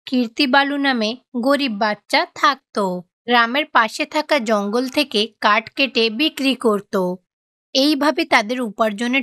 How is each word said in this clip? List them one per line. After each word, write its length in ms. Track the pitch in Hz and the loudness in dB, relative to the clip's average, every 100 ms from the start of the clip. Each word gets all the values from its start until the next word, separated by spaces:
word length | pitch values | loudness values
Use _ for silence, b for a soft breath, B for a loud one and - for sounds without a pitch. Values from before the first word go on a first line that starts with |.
| - | -4
কীর্তি 400 | 254 226 - 285 | -2 -2 -2 2
বালু 300 | 269 277 285 | 2 2 0
নামে 400 | 277 247 214 247 _ 247 | -2 0 -2 -6 _ -4
গরিব 360 | 240 277 277 | 0 0 -2
বাচ্চা 540 | 202 214 208 - 269 349 | -2 -4 -4 -2 -2 -2
থাকতো। 680 | - 302 262 _ 226 190 180 | 0 0 0 _ -4 -2 -4
গ্রামের 640 | - _ - 240 233 269 302 | -10 _ 2 2 4 0 0
পাশে 380 | 262 220 - | 0 0 -2
থাকা 340 | 294 311 302 302 | -4 -4 0 0
জঙ্গল 500 | 247 208 202 233 262 | 2 0 0 -2 -2
থেকে 440 | 294 294 208 220 - | -2 -2 -2 -4 -2
কাঠ 300 | 220 208 226 | 0 0 -2
কেটে 400 | - 269 233 226 | -4 -2 0 -2
বিক্রি 440 | 220 311 311 269 | 0 -2 0 -2
করত। 600 | 247 226 202 - 202 180 185 _ _ _ _ _ | 0 0 -2 -2 -4 -4 -6 _ _ _ _ _
এইভাবে 520 | 269 285 302 294 311 | 0 2 2 0 0
তাদের 360 | 330 269 208 254 | 2 2 2 -4
উপার্জনের 600 | 240 196 220 202 240 269 | -4 -2 -4 -2 -2 -2